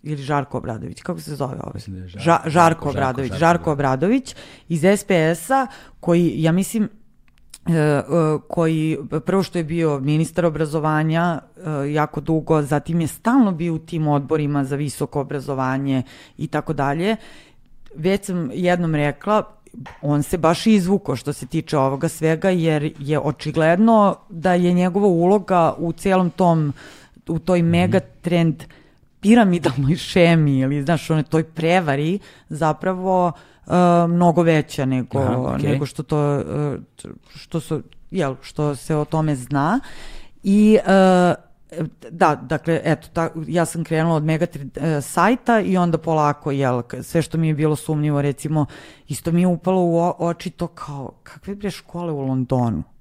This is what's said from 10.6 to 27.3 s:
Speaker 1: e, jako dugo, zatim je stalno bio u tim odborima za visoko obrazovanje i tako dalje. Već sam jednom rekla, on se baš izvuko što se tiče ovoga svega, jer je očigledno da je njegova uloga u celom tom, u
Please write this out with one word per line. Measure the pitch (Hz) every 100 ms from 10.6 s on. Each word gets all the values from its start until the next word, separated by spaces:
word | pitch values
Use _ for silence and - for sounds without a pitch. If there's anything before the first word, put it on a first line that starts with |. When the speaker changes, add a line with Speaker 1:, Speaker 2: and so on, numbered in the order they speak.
| 160 156 156 156 156 165 175 160 - - 175 147
Speaker 1:
e, | 143
jako | 151 151 -
dugo, | 143 160 - 160
zatim | 143 147 - 170
je | 160
stalno | - 226 269 214
bio | 165 170
u | 160
tim | 160 170 151
odborima | 143 135 156 143 143
za | 135 139
visoko | 147 - 151 143
obrazovanje | 135 147 127 135 131 135 139 131 127 - - -
i | 147
tako | 151 -
dalje. | 147 139 143 190 226 - - - _ - - - -
Već | 160 196 -
sam | 180 160
jednom | 135 175 175 170 156
rekla, | 147 143 - 214 - - _ - 131 -
on | 147 147
se | 147 180
baš | 160 170 226
izvuko | 214 175 196 - 135
što | -
se | 143 131
tiče | 165 156 151
ovoga | 135 139 165
svega, | - 160 160 190
jer | 180 165 151 147 -
je | 143 151
očigledno | 147 - 151 151 160 180 226 226 202 - _
da | 165 170
je | 175 175
njegova | 180 180 175 202
uloga | 170 175 208 185 180 160 -
u | 170
celom | 165 196 185 175
tom, | - 180 165 147 - - - - -
u | -